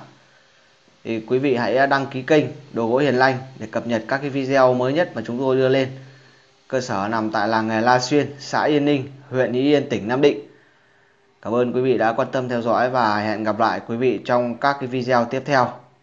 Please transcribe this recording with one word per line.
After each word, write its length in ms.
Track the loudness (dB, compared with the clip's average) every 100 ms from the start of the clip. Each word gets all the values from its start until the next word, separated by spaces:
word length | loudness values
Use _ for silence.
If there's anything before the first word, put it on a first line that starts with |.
| -10 -20 _ _ _ _ _ _ _ _
Thì 160 | -8 -6 -2
quý 120 | 0
vị 180 | 2 0
hãy 300 | 0 2 2
đăng 200 | 0 -2
ký 160 | -6
kênh 220 | 2 2 2 -4 -10
Đồ 160 | -4 0
Gỗ 100 | 2
Hiền 160 | 2
Lành 240 | 4 2 2 -6 -14
để 80 | -8
cập 200 | -6 -4
nhật 180 | -4 -2
các 100 | -4
cái 120 | -4
video 440 | -4 0 4 6
mới 180 | 4 0
nhất 180 | 0 -2
mà 80 | -4 -6
chúng 120 | -2
tôi 180 | 0 2
đưa 120 | 4
lên. 200 | 2 0 -6 -18 -20 -20 _ _ _ -6
Cơ 120 | -6
sở 280 | -4 -4 -2
nằm 200 | -2 -2
tại 180 | -2 0
làng 200 | 0 0
nghề 120 | 0
La 180 | 4 2
Xuyên, 360 | 2 0 0 -6
xã 260 | -6 -2
Yên 200 | 0 2
Ninh, 280 | 2 0 -2 -12 -6
huyện 220 | -2 0
Ý 80 | 0
Yên, 280 | 2 2 0
tỉnh 200 | -4 -4
Nam 120 | 2
Định. 200 | 4 2 -6 -20 _ _ _ _ _ _ _ _
Cảm 120 | -4
ơn 180 | 0 0
quý 80 | 0
vị 180 | 0 2
đã 140 | 2
quan 160 | 0 -2
tâm 160 | -4 -4
theo 140 | -2
dõi 280 | 0 0 2
và 280 | 2 0 0
hẹn 260 | -2 -2
gặp 140 | -2 0
lại 220 | 0 0 -4
quý 100 | -2
vị 240 | 0 0
trong 340 | 0 0 0 -2
các 180 | -2 -2
cái 60 | -4
video 380 | -4 0 0
tiếp 180 | 0 -4
theo. 280 | 0 2 2 -2 -18 _